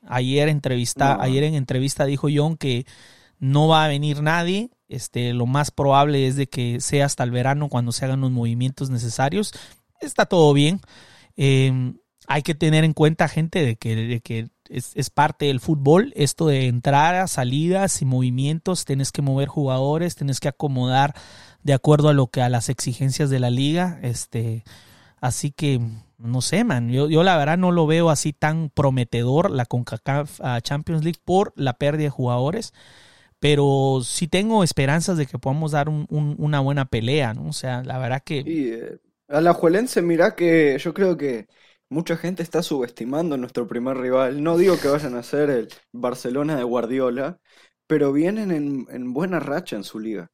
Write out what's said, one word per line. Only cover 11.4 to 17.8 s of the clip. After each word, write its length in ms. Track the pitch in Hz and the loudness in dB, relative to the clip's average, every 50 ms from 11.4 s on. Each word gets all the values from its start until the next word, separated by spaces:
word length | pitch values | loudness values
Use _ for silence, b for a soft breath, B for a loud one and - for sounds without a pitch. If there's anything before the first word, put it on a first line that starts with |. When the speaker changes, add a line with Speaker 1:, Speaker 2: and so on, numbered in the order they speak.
| 139 139 135 131 131 135 131 127 127 123 - - _ _ _ _ _ - | 2 2 4 4 4 2 2 0 -2 -4 -6 -10 _ _ _ _ _ -2
Speaker 1:
hay 140 | 139 151 | -2 -2
que 140 | 139 - 160 | 0 -2 -2
tener 280 | 147 165 156 156 156 160 | 0 2 4 4 4 4
en 100 | 160 147 | 2 2
cuenta, 340 | - 156 156 160 - 175 147 | 4 2 2 4 2 -2 -2
gente, 360 | - 160 160 165 - 190 151 | 0 -2 -4 -2 0 0 0
de 120 | 123 110 | 0 0
que, 200 | - - 117 110 | -2 -4 -4 -2
de 260 | 113 113 117 120 113 | -2 -2 -2 -4 -6
que 280 | - - 117 113 113 113 _ _ _ - | -6 -6 -8 -8 -8 -8 _ _ _ -12
es, 220 | - 127 - - - | -10 -10 -10 -10 -6
es 140 | - 135 - | -6 -6 -4
parte 360 | - - 147 151 151 - 151 | 0 2 2 2 0 -2 -2
del 140 | 143 139 123 | 0 0 -2
fútbol, 540 | - - 160 147 135 139 160 185 233 285 - | 0 -2 -2 2 4 6 6 6 4 2 0
esto 320 | - 147 139 - - 165 156 | -2 -2 -2 0 0 0 2
de 200 | 139 135 131 127 | 2 2 2 0
entradas, 640 | 120 123 - 143 139 139 147 170 180 185 190 175 | 0 0 0 2 4 4 4 4 2 2 0 -2
salidas 720 | - - 127 123 135 147 160 170 185 190 | -2 -2 -2 -2 0 0 0 0 0 2